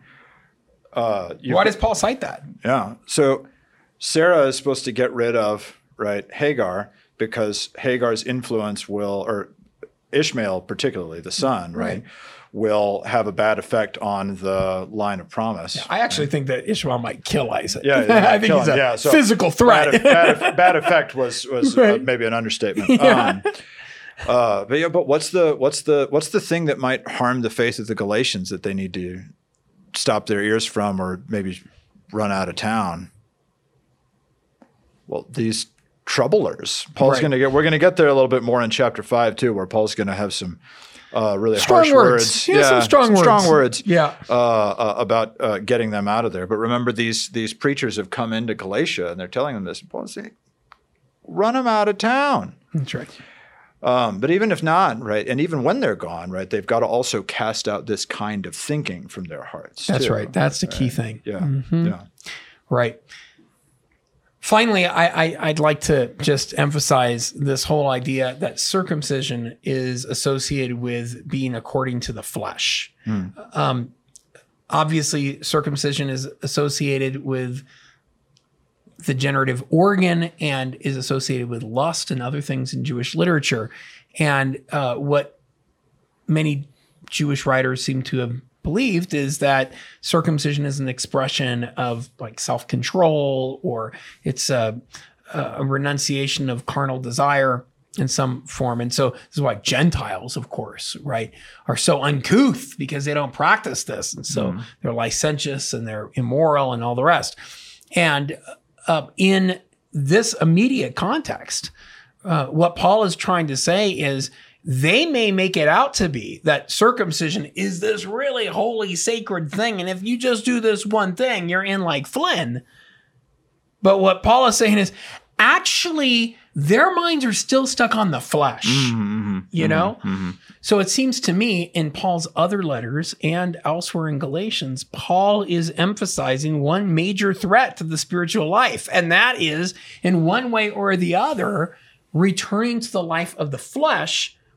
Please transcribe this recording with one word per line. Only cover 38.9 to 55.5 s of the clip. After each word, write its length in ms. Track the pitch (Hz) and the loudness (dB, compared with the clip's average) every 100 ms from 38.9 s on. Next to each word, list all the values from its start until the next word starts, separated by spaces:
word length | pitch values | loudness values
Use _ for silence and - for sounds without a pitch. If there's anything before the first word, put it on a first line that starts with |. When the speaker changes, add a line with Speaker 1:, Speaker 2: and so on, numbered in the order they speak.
| 110 | 0
Speaker 1:
five 340 | - 120 117 107 | 0 2 2 2
too, 160 | 123 | 0
where 140 | 101 92 | 0 0
Paul's 280 | 113 107 | 0 0
gonna 200 | - 101 | 0 -4
have 180 | 95 101 | -2 -4
some, 260 | - 90 85 - - - - - | -4 -8 -10 -18 -20 -20 -20 -8
uh, 240 | 107 107 98 | -2 0 2
really 200 | 113 104 | 2 2
Speaker 2:
Strong 200 | - 339 | 6 6
Speaker 1:
harsh 120 | 311 | 8
Speaker 2:
words. 200 | 269 202 120 | 8 8 6
Speaker 1:
words. 240 | 113 - - | 2 0 4
Speaker 2:
Yeah, 140 | - | 6
some 100 | 135 123 | 8 6
Speaker 1:
Yeah, 20 | |
Speaker 2:
strong 260 | 117 285 233 | 6 6 8
Speaker 1:
some 100 | 196 | 8
strong 260 | 170 208 180 | 8 6 8
Speaker 2:
words. 320 | 151 127 120 | 6 6 0
Speaker 1:
words, 20 | 202 | 2
Speaker 2:
Yeah. 280 | 170 147 - - | 4 4 -2 0
Speaker 1:
uh, 400 | 120 120 113 101 | 2 4 4 2
uh, 240 | 98 110 107 | 0 -2 0
about, 380 | 107 113 110 - | 2 2 0 -2
uh, 180 | 127 107 | -2 -2
getting 320 | 107 120 110 | 0 0 0
them 180 | 104 101 | -2 0
out 160 | 110 | 0
of 80 | 117 | 0
there. 140 | 90 92 | -4 -4
But 100 | 107 | -2
remember, 360 | 113 120 120 | 0 0 0
these, 360 | 113 113 113 - | -2 -2 -2 -4
these 220 | 117 110 | -6 -6
preachers 440 | - 143 139 120 101 | -2 -2 0 -4 -4
have 140 | 95 | -6
come 220 | - 117 | -6 -4
into 220 | 110 117 | -4 -4
Galatia 560 | 104 95 107 170 - 87 | -6 -4 -4 -2 -4 -6
and 80 | 87 | -6
they're 60 | 90 | -8
telling 260 | 127 143 | -4 -4
them 100 | 113 | -6
this. 160 | 87 85 | -8 -12
And 100 | - | -12
Paul's 240 | - - | -12 -12
saying, 180 | 202 - _ _ _ _ _ _ _ _ _ - | -14 -16 _ _ _ _ _ _ _ _ _ -8
"Run 300 | 165 214 254 | -2 0 2
'em 100 | 247 | 2
out 220 | 214 208 | 2 2
of 100 | 196 | 0
town." 560 | 220 262 285 226 - - _ | 0 2 2 0 -4 -14 _
Speaker 2:
That's 220 | 160 131 | -6 -4
right. 140 | - - - - - - _ _ _ | -8 -10 -18 -20 -20 -20 _ _ _
Speaker 1:
Um, 360 | - 123 117 98 | 0 2 2 0
but 100 | 135 | 0
even 200 | 185 220 | 2 2
if 100 | 156 | 0
not, 380 | 160 170 180 113 | 2 4 2 0
right, 260 | 113 104 113 | -2 -2 0
and 120 | 127 | -2
even 220 | 165 | -2